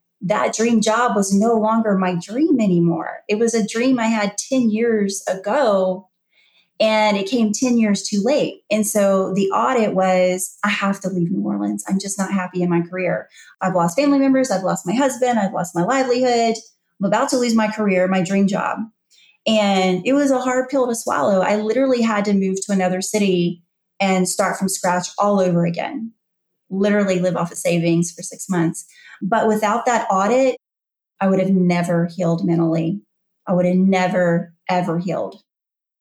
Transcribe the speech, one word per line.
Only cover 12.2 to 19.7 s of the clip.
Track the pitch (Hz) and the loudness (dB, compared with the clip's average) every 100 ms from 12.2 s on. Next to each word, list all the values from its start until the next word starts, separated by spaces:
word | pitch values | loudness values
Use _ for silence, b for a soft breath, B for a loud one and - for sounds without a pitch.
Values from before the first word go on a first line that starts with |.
| 190 | -4
happy | 196 180 180 | -4 -4 -2
in | 175 | 0
my | 170 | 0
career. | 170 185 180 - - B B B | -2 -4 -4 -4 -8 B B B
I've | 190 | -2
lost | 180 175 277 | 0 0 0
family | 285 277 | 2 2
members. | 269 262 254 | 4 2 2
I've | 185 | -2
lost | 180 175 175 | -2 -4 -2
my | |
husband. | 226 285 233 247 226 | 0 0 0 0 0
I've | 196 | 0
lost | 226 175 | -4 -4
my | - | -2
livelihood. | 185 269 254 247 254 233 226 220 - _ _ - | 0 0 0 0 2 2 0 -2 -8 _ _ -6
I'm | 190 | -2
about | 214 269 | 0 0
to | 262 | 0
lose | 240 226 | 2 2
my | 214 | 0
career, | 214 208 185 185 | 0 0 2 2
my | 190 | 0
dream | 180 196 196 | 0 2 2
job." | - - - 220 _ _ b b b 220 | 0 -4 -6 -10 _ _ b b b 0
And | 214 202 | 2 2